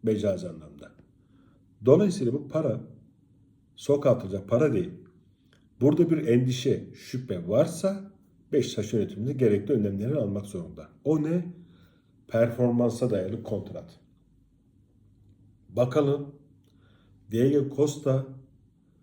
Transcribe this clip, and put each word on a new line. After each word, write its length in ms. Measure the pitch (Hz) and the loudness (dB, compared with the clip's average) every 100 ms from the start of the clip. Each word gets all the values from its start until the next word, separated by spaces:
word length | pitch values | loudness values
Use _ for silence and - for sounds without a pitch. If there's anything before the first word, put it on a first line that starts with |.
Mecazi 460 | 113 104 101 92 87 | 0 0 0 -2 -6
anlamda. 420 | 80 78 - - _ _ _ _ _ _ _ _ _ 110 | -14 -18 -20 -20 _ _ _ _ _ _ _ _ _ 6
Dolayısıyla 480 | 160 202 175 123 | 6 6 0 -2
bu 140 | 131 - | -4 -4
para 340 | - 127 107 - - - _ _ _ _ _ _ - | -4 -2 -4 -8 -20 -20 _ _ _ _ _ _ -16
sokağa 340 | - 143 139 | 0 2 2
atılacak 400 | 110 98 95 95 | 0 -2 -8 -2
para 240 | 120 151 | 2 2
değil. 180 | 107 85 - - _ _ _ _ _ _ _ | 2 -2 -8 -20 _ _ _ _ _ _ _
Burada 280 | 135 160 165 | 2 4 4
bir 180 | 165 - | 2 4
endişe, 600 | 120 127 123 139 90 - | 4 4 0 0 -2 -4
şüphe 540 | - - 131 - 92 85 | -18 -10 -10 -6 -8 0
varsa 640 | 110 165 - 190 196 196 _ _ _ _ | 2 2 0 -4 -4 -12 _ _ _ _
Beşiktaş 420 | 147 123 - 101 | 0 0 -4 -2
yönetiminde 400 | 113 95 - 120 | -2 -2 -4 -6
gerekli 400 | 135 117 101 - | 2 2 2 0
önlemlerini 420 | 131 104 98 113 147 | 0 0 -2 -2 -2
almak 300 | 104 98 - | -2 -4 -8
zorunda. 440 | 92 85 - - _ | -12 -12 -16 -20 _
O 200 | 139 156 | 0 0
ne? 300 | 151 175 170 - - - - _ _ _ _ | 2 -2 -4 -12 -20 -20 -20 _ _ _ _
Performansa 840 | 113 120 - 123 120 120 - 120 | 0 2 2 2 4 0 0 -2
dayalı 340 | 101 92 104 | 0 -2 -8
kontrat. 560 | - 104 87 87 - - _ _ _ _ _ _ _ _ _ _ _ _ _ _ _ _ _ | -6 -8 -8 -14 -16 -20 _ _ _ _ _ _ _ _ _ _ _ _ _ _ _ _ _
Bakalım 680 | - 127 151 139 143 - - _ _ _ _ _ _ _ _ _ | -2 0 2 2 0 -6 -16 _ _ _ _ _ _ _ _ _
Diego 440 | 113 131 143 131 - | 0 2 2 0 0
Costa 520 | 147 - 139 131 - - - _ _ _ _ _ | -2 0 -2 -2 -4 -14 -20 _ _ _ _ _